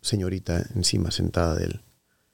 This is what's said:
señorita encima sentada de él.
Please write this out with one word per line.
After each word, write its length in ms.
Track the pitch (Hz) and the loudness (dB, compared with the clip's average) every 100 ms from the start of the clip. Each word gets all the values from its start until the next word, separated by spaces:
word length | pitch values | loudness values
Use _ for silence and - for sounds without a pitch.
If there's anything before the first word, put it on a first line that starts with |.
señorita 640 | - 107 90 92 87 87 - - | -2 0 0 -4 0 -2 0 0
encima 340 | 87 101 85 | 0 2 0
sentada 460 | - 87 87 85 80 | 0 0 2 2 2
de 80 | |
él. 160 | 87 - - _ _ _ _ | -2 -6 -14 _ _ _ _